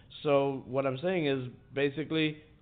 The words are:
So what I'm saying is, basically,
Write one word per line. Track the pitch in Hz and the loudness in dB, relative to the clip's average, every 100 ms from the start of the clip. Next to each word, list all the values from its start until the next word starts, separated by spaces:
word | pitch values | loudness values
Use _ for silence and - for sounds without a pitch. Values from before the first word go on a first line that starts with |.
| - - | -20 -6
So | 147 139 139 135 - | 2 4 4 -2 -4
what | 131 135 | -2 0
I'm | 131 | 0
saying | 175 185 147 | 0 0 2
is, | 135 123 - - | 0 -4 -12 -8
basically, | 135 143 139 135 160 156 151 - - | -2 0 0 -2 0 0 -2 -16 -20